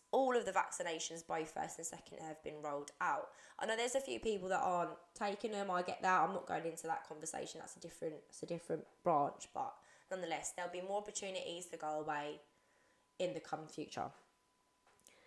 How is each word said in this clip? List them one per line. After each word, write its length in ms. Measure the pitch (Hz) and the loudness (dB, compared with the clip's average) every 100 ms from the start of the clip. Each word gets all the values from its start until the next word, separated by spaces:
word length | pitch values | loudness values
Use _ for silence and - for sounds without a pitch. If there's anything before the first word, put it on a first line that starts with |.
| _ | _
all 260 | 247 262 240 | 4 6 4
of 80 | |
the 80 | 196 | 4
vaccinations, 720 | 185 - - 175 160 - 165 165 | 2 2 0 -2 -2 -4 -6 -2
both 280 | 165 156 | -2 0
first 240 | - 165 - | -4 -4 -6
and 80 | 165 | -8
second, 320 | 165 - - | -8 -12 -10
have 220 | 160 151 | -10 -8
been 160 | 151 151 | -8 -6
rolled 280 | 151 143 143 - | -4 -4 -4 -2
out. 280 | 175 135 - - - - | 0 0 -2 -10 -18 -4
I 60 | |
know 120 | 220 226 | 0 2
there's 180 | 247 | 2
a 60 | 269 | 2
few 200 | 269 233 | 0 0
people 300 | 226 202 185 | 0 0 2
that 100 | 185 | 4
aren't 280 | - 175 165 - - - | 4 4 2 -2 -12 -2
taking 340 | 202 202 226 | -2 0 -2
them, 180 | 202 196 | 0 2
I 100 | 180 | 2
get 220 | 180 - | 2 2
that, 180 | 185 185 | 6 8
I'm 140 | 165 | 6
not 120 | 190 - | 4 0
going 200 | 165 165 | 0 0
into 220 | 165 165 | -2 -2
that 200 | 160 - | -2 -4
conversation, 520 | 151 160 - - 160 | -8 -6 -4 -4 -8
that's 160 | - - | -12 -12
a 40 | |
different, 360 | 165 - 160 147 - | -12 -6 -6 -6 -12
that's 140 | - | -10
a 40 | - | -4
different 360 | 170 - 160 - - | -4 -2 -4 -4 -2
branch, 460 | 175 151 143 - - | 4 6 6 0 -6
but 180 | - 131 - - - - | -4 -4 -4 -16 -20 -8
nonetheless, 400 | 185 170 147 147 | -4 -2 -2 -4
there'll 160 | - 175 | -4 -4
be 100 | 180 | -4
more 180 | 185 202 | -2 -2
opportunities 680 | 208 202 196 185 - 170 175 | -2 -6 -4 -4 -6 -8 -8
to 100 | 165 | -6
go 240 | 156 151 | -2 0
away 400 | 156 147 147 151 - _ _ _ _ _ _ - | 0 -2 -2 -6 -12 _ _ _ _ _ _ -2
in 160 | 180 | 0
the 60 | 170 | -2
coming 260 | - 156 156 | -4 -6 -4
future. 440 | - 147 - - - - _ _ _ _ _ _ _ - - | -6 -6 -4 -4 -6 -20 _ _ _ _ _ _ _ -20 -20